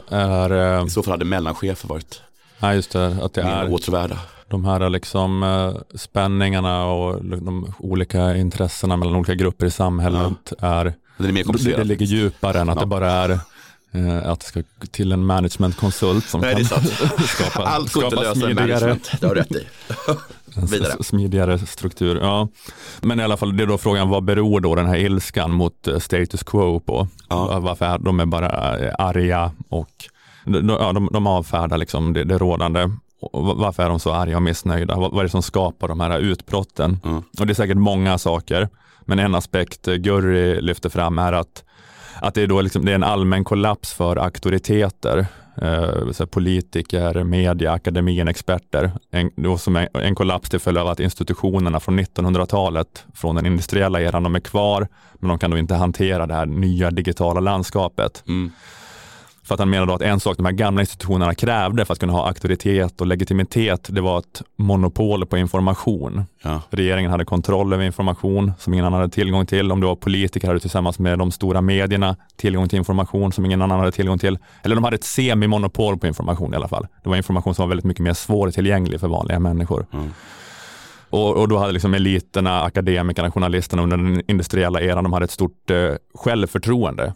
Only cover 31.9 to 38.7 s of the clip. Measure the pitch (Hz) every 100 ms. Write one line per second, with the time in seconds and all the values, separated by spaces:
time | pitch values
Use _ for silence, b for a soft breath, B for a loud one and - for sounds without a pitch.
31.9 | 76 80 80 76 92 90 85 85 85 90
32.9 | 107 - - - - 76 90 104 90 87
33.9 | 85 80 82 85 85 87 82 90 85 85
34.9 | 90 92 101 95 90 85 98 92 - 82
35.9 | 80 85 85 98 92 - 101 95 - 78
36.9 | 92 82 82 85 - 104 101 101 98 101
37.9 | 98 95 90 90 85 - 87 104